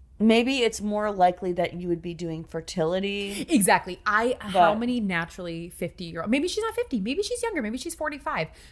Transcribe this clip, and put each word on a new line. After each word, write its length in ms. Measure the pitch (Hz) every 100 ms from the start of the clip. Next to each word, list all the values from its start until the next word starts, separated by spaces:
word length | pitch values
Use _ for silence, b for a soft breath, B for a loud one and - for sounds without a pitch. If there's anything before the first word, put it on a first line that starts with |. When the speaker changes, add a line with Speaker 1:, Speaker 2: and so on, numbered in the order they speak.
| - -
Speaker 1:
maybe 400 | 220 226 240 269
it's 220 | 226 220
more 300 | 208 208 214
likely 420 | 196 180 180 185
that 220 | 180 170
you 140 | 170 175
would 140 | 170
be 120 | 180
doing 300 | 165 170 160
fertility. 1040 | 160 165 160 180 160 190 196 202 202 202 269
Speaker 2:
Exactly. 520 | 294 185 180 190 180
I, 320 | 208 208 240 -
how 360 | 208 190 170
Speaker 1:
But 60 | 214
Speaker 2:
many 200 | 240 247
naturally 680 | 202 175 165 - 175 165 175
fifty-year-old, 600 | - 170 - 170 165 185
maybe 180 | 277 349
she's 140 | 427
not 120 | 440
fifty, 260 | 427 480 220
maybe 220 | 202 330
she's 200 | 415 480
younger, 200 | 466 370
maybe 160 | 214 254
she's 160 | 339
forty-five. 540 | - 302 285 311 247 156 b b